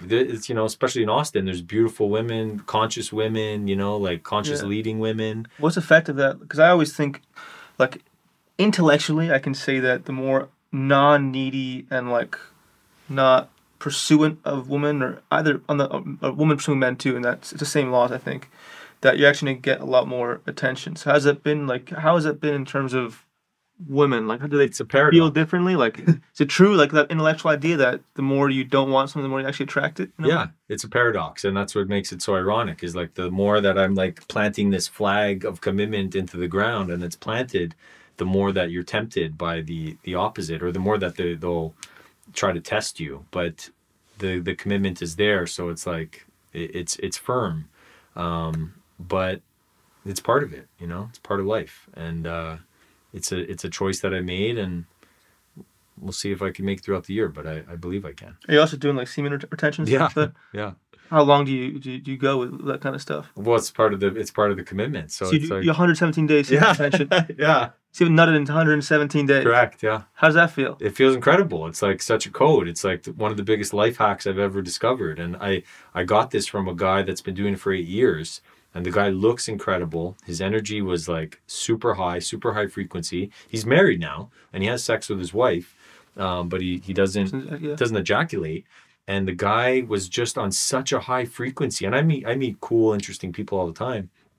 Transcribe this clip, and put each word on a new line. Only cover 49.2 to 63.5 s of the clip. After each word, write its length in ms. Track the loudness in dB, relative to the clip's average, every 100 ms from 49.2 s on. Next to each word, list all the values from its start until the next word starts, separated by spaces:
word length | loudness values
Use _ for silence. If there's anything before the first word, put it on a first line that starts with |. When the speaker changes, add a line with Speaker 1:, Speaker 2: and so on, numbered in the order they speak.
| -2 -4 _ _ _ _ _ _ -10
Speaker 1:
it's 160 | -8
part 220 | 0 0
of 100 | 0
it, 160 | -10 -20 _
you 80 | -10
know, 200 | -10 -12
it's 100 | -16
part 220 | -6 -4
of 40 | -2
life. 440 | -2 -4 -16 _
And, 320 | -12 -8 -8 -6
uh, 320 | -8 -8 -12 -18 _ _ _ _
it's 220 | -12 -8
a, 60 | -6 -6
it's 140 | -10 -10
a 40 |
choice 300 | -4 -4 -2
that 140 | -4
I 80 | -4
made, 360 | -6 -4 -4 -2
and 280 | -6 -8 -10 _ _ _ _ _ _ -20 -20 _ _ -16
we'll 120 | -12
see 180 | -8 -6
if 100 | -4
I 100 | -4
can 120 | -4 -6
make 160 | -6
throughout 220 | -4 -6 -4
the 80 |
year, 140 | -4 -4
but 180 | -4 -10
I, 180 | -10 -12
I 60 | -12
believe 300 | -8 -8 -8
I 80 |
can. 240 | -16 -20 -20 2
Speaker 2:
Are 60 |
you 60 | 6
also 160 | 6 2
doing, 180 | -2 -2
like, 120 | -4
semen 240 | -6 -4
ret-, 180 | -6 -8
retention 320 | -4 -2 -2
and 80 | 0
Speaker 1:
Yeah, 160 | 2 2
Speaker 2:
stuff? 80 | 2
But 180 | -2 -2 _
Speaker 1:
<laughs> 40 | -10
yeah. 140 | -10 -10 _ _ _
Speaker 2:
how 120 | 4
long 200 | 8 6 4
do 60 |
you, 280 | -2 -4 -8
do 120 | -10
you, 80 | -10
do 120 | -10
you 60 | -2
go 200 | 0 2
with 280 | -2 -6 -6
that 140 | -4
kind 140 | -4 -6
of 60 |
stuff? 280 | -6 -8 -8 -6
Speaker 1:
Well, 220 | 2